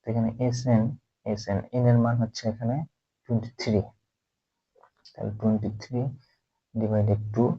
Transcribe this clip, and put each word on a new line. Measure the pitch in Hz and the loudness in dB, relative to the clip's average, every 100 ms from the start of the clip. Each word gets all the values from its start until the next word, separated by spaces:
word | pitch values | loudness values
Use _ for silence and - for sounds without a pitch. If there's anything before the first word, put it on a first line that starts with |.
তো | - | -2
এখানে | 113 113 113 127 | 0 0 0 -2
S | 123 127 110 | -2 2 2
N, | 113 - _ _ 110 104 | 2 -4 _ _ -6 -6
S | 101 98 | -2 -4
N, | - 123 | -2 0
N | 123 | 4
এর | 120 | 6
মান | 117 117 | 4 2
হচ্ছে | 110 - 113 | -2 -2 -6
এখানে | 110 117 135 160 _ _ _ | -4 -4 -4 -6 _ _ _
টোয়েন্টি | - 117 117 - | -2 -2 -2 -6
থ্রি, | - 104 - _ _ _ _ _ _ _ _ _ _ _ - | 0 0 0 _ _ _ _ _ _ _ _ _ _ _ -20
তাহলে | - 104 104 | -10 -8 -2
টোয়েন্টি | 107 110 107 104 | 0 0 -2 -8
থ্রি | - 123 127 - _ _ _ _ _ | -6 -4 -4 -6 _ _ _ _ _
ডিভাইডেড | 113 107 107 104 101 - | -4 0 2 2 0 0
টু | 110 120 | 2 2